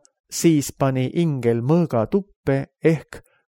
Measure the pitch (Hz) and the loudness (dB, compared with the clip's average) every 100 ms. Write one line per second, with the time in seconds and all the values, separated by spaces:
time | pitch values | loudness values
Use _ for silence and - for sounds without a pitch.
0 | _ _ _ - 175 156 - - 135 131 | _ _ _ -2 2 2 0 -2 -2 0
1 | 127 - 170 135 117 117 120 170 165 120 | -2 -2 -2 0 0 0 2 2 2 -2
2 | 104 202 196 _ - 135 139 _ 160 160 | -2 -4 -6 _ -2 -2 -4 _ 0 0
3 | - - - _ | -4 -20 -20 _